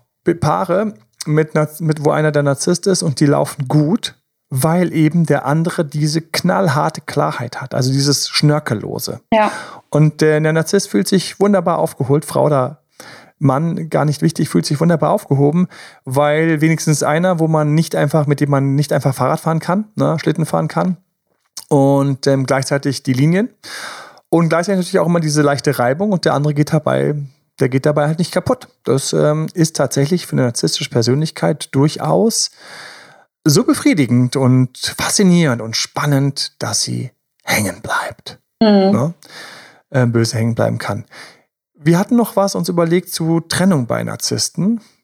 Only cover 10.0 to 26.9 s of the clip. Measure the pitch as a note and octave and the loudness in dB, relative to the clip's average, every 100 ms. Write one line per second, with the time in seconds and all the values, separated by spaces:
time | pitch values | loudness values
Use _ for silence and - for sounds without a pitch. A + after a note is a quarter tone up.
10 | D3+ D3+ D#3 D3+ D#3 D#3+ D#3 G3+ - G#3 | 2 4 2 4 2 0 0 0 0 -2
11 | F#3+ G3 - - - G3 F3 E3 D#3+ - | 2 0 0 0 2 2 2 0 -2 -4
12 | C3+ C#3+ - C3+ C#3 C#3+ B2+ D3+ _ _ | 0 0 0 0 2 2 0 -6 _ _
13 | - - - _ C#3+ C3 E3 - D#3+ D#3 | -20 -20 -20 _ 0 0 -2 -4 -4 0
14 | D3 C#3 E3 - D#3+ F3 - C#3+ E3 E3 | 0 0 -2 0 -2 0 -2 0 2 2
15 | D3+ G#3 - C#3 C#3+ E3+ F3+ - - - | 2 0 0 2 2 2 -2 -4 -20 -18
16 | - C3 D3 D3+ E3 D#3+ D#3+ D#3+ - D3+ | -6 0 2 2 0 2 2 0 -2 -2
17 | C3 D3+ F#3 E3+ D#3+ D#3 D3+ D3+ D#3+ D#3+ | 0 0 0 0 0 0 2 2 0 0
18 | D3 D#3+ C#3+ C#3+ C#3+ C#3 C#3 C#3 D3 C3+ | 0 2 0 0 2 0 2 0 0 0
19 | C#3 B2+ C3 D#3 - E3 E3 F#3+ G#3+ - | 0 0 0 0 -2 -2 -2 -2 -4 -2
20 | C#3 D#3 - D#3 D#3 E3 D#3+ E3 F3+ F3 | -2 0 -2 -2 -2 -2 -2 -2 -2 -4
21 | _ _ _ _ _ - - C#3+ C#3 C#3 | _ _ _ _ _ -20 -2 2 4 4
22 | C#3 C3 - C3+ B2+ C3+ C3 C#3 C#3+ B2+ | 2 0 0 0 2 0 0 -2 -2 -4
23 | - B2 D3 F#3 A#3+ - - - - - | -2 2 2 2 -2 -6 -18 -16 -14 -16
24 | - - _ D#3+ E3 E3 F3 F#3+ F3 F#3 | -20 -20 _ 2 2 2 0 -2 0 0
25 | E3 F3 D#3 D3 C#3+ C#3+ D3+ C#3 A#2+ C#3+ | 2 2 2 2 2 2 0 0 0 0
26 | G#3 F#3+ D#3+ C#3 D3 D3 D3 D#3 C3 | -2 0 0 0 0 0 0 0 0